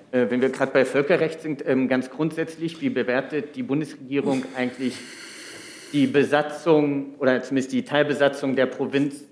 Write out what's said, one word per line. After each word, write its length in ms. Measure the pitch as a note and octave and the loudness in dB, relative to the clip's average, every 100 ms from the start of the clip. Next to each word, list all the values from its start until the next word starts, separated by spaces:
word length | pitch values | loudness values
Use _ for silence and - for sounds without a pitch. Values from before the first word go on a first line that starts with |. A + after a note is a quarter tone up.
| - | -2
Äh, 140 | B2+ A#2 | 2 2
wenn 120 | B2 | 4
wir 80 | C3 | 2
gerade 240 | - C3 | 2 2
bei 100 | C3+ | 4
Völkerrecht 580 | B2+ C3+ C#3+ E3 D#3 - | 4 2 2 2 2 -4
sind, 220 | D#3+ C#3 - | -6 -4 0
ähm, 220 | C3 B2+ | 2 2
ganz 220 | C3 B2+ | 0 -2
grundsätzlich, 720 | - D#3+ D#3+ D#3+ - E3 - | -2 -2 -2 -6 -4 -8 -4
wie 80 | C#3 | -4
bewertet 640 | B2 A#2+ B2 C3+ D3+ D3 C3 | -2 0 0 -2 -4 -6 -8
die 80 | |
Bundesregierung 800 | A#2+ C#3+ D3+ - C3 C#3 C#3 C3 C3 C3 | -4 -2 -4 -10 -6 -2 0 0 -2 -4
eigentlich 380 | B2+ B2 B2+ - - - - - - - - - - | -4 -2 -6 -6 -12 -16 -16 -16 -16 -16 -18 -18 -4
die 120 | D3 C3 | 2 4
Besatzung 1120 | C#3+ C#3 D3 D3 - E3+ D3+ D3 C#3+ C#3 - | 4 4 4 0 -2 4 4 4 0 -4 -2
oder 240 | C3 B2+ | 2 2
zumindest 280 | - C3+ - | 0 -2 0
die 140 | B2+ A2+ | -2 0
Teilbesatzung 720 | C#3+ D3 C3 C#3+ C#3 C3+ C3 | 2 2 4 2 2 -2 0
der 80 | B2+ | 0
Provinz 500 | - C3 C#3 D3 - - | 0 -2 0 0 -4 -16